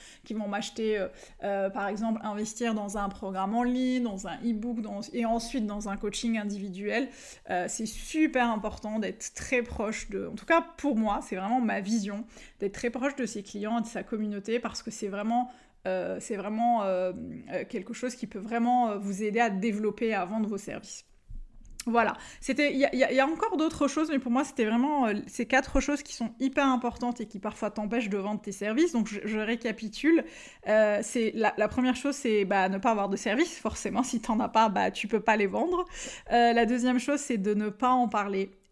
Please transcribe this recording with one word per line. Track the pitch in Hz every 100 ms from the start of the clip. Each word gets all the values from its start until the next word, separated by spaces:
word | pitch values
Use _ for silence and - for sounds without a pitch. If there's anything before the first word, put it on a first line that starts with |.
| - - -
qui |
vont | 214 208
m'acheter, | 202 233 - 220 214
euh, | 190 - - -
euh, | 202 196 196
par | 196 202
exemple, | 208 226 220
investir | 220 208 220 - 233
dans | 220 202 202
un | 202
programme | 190 196 190 196 226
en |
ligne, | 247 247 254 254
dans | 240 190 196
un | 156
e-book, | 233 220 233 233
dans, | 214 202 -
et | 240 233
ensuite | 226 226 277 214
dans | 208 202
un | 202
coaching | 208 - 233 226
individuel. | 208 202 196 180 202 214 262 - - - -
Euh, | 180 180
c'est | - 220
super | - - 311 311 262 240
important | 214 202 - 214 220
d'être | 196 - - -
très | - 254
proche | 233 - 214 214 -
de... | 190 202
En | -
tout | -
cas | 330 339 -
pour | 285 220
moi, | 220 208
c'est | - 185
vraiment | 190 247
ma | 226 196
vision, | 196 226 196 208 - - - -
d'être | 202
très | 196 240
proche | 233 269 277
de | 240
ses | 208
clients | 196 208 208 233
et |
de | 226
sa | 214
communauté, | - 220 214 208 202 233
parce | 233 -
que | -
c'est | - 208
vraiment, | 196 214 240 247 - _ _ -
euh, | 185 175 -
c'est | - 208
vraiment, | 190 214 233 240
euh, | 196 185 185 180 170 160 -
euh, | 185 190
quelque | 226 185
chose | 233 254 247
qui | 226
peut | 208
vraiment, | 214 226 233 247 233
euh, | 208
vous | 202 196
aider | 214 208
à | 233
développer | 196 226 208 214 208 226
et |
à | 208 180
vendre | 220 214
vos | 202
services. | - - - - - - _ - - - - - -
Voilà, | 233 214 - - -
c'était, | - 269 285
il | 262
y | 277
a, |
il | 247
y |
a, | 262
il | 262
y |
a | 269
encore | 320 453 359
d'autres | 311 320 285
choses, | 294 311
mais | 285
pour | 254
moi, | 240
c'était | 294 - 220
vraiment, | 226 269 294 240
euh, | 208 -
ces | - 240
quatre | 262 269 269
choses | 262 285
qui | -
sont | - 226 -
hyper | 262 262 277
importantes | 254 240 233 247 240
et | 214
qui | 202
parfois | 214 202 214
t'empêchent | 208 214 233 220
de | 202
vendre | 196 208
tes | -
services. | 196 202 220 339
Donc, | 254 220
je, | 208
je | 208 214
récapitule. | 214 233 226 220 214 - 285 330 - - - - -
Euh, | 214 214 208
c'est | 220 254 220 214
la, | 214 -
la | 208
première | - 254 254
chose, | 285 277
c'est, | 240 214
bah, | 196 202 185
ne | 196
pas | 233
avoir | 220 196
de | -
service. | 233 220 339 -
Forcément, | 220 - 139 -
si | - 233
t'en | - 214
as | 214
pas, | 220 220
bah, | 196 190
tu | - 214
peux | 220
pas | - 214
les | 202
vendre. | 190 320 349 359 - - - -
Euh, | 240 240
la | 233 226
deuxième | 247 247 254
chose, | 240 285
c'est | - 233
de | 190
ne | 208 214
pas | 208 254
en | 254 240
parler. | 220 202 196 196 - _